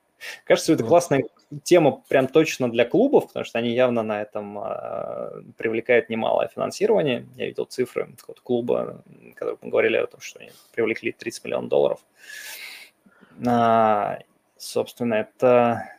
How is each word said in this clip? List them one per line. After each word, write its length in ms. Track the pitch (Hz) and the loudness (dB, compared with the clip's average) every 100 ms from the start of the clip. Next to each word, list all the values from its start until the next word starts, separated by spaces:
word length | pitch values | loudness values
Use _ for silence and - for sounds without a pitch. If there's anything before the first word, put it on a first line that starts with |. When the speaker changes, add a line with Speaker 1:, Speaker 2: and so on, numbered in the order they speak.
| _ _ - - - | _ _ -18 -8 0
Speaker 1:
Кажется, 280 | 170 - | 2 2
это 100 | 151 | 0
Speaker 2:
Вот. 60 | 117 | 4
Speaker 1:
классная 340 | 170 175 139 - _ - 147 | 4 4 0 -2 _ -18 -10
тема 400 | - 175 151 117 - | 4 6 6 2 0
прям 180 | 143 127 | 0 4
точно 420 | 156 156 - 123 | 4 2 0 -2
для 140 | 117 117 | 0 2
клубов, 420 | 160 277 254 - | 2 4 4 2
потому 160 | - 117 | -6 -6
что 140 | 117 | -4
они 140 | 117 117 | -2 2
явно 280 | 127 117 | 2 2
на 180 | 110 104 | -2 -4
этом, 360 | 107 107 104 104 | -6 -8 -10 -10
а, 840 | 107 - - - - - 62 - - - | -8 -8 -8 -8 -8 -8 -10 -12 -16 -6
привлекают 520 | 117 110 - 120 - | -4 -2 2 2 2
немалое 380 | 113 113 113 - | -2 0 0 0
финансирование. 760 | - - - 208 208 156 120 123 127 | -4 -6 0 2 2 2 -2 -6 -10
Я 100 | 107 | -8
видел 180 | - - | -8 -8
цифры 420 | - 123 - - - | -6 -6 -6 -8 -10
какого-то 240 | - - | -20 -14
клуба, 600 | - 120 120 62 58 - - | -4 -2 0 -2 -4 -10 -20
м, 260 | - 58 - | -20 -20 -12
которые 220 | - - | -10 -8
говорили 340 | - 117 110 113 | -4 0 2 0
о 100 | - | -2
том, 140 | - | -8
что 180 | - - | -20 -20
они 100 | - - _ - | -20 -20 _ -4
привлекли 360 | 113 110 117 | -4 -4 -8
тридцать 320 | - - - - | -10 -12 -12 -8
миллионов 240 | 62 - | -6 -2
долларов. 300 | 71 71 - _ _ - - - - - - - _ _ _ _ - 123 | 0 0 -2 _ _ -20 -18 -16 -16 -16 -18 -20 _ _ _ _ -6 0
А, 720 | 117 117 113 110 104 101 - - _ _ - | 2 4 4 4 2 -2 -6 -12 _ _ -20
собственно, 580 | - 120 110 - 120 110 | -8 -6 -6 -4 -2 -2
это 720 | 110 - 127 123 120 113 - | -4 0 4 6 4 0 -6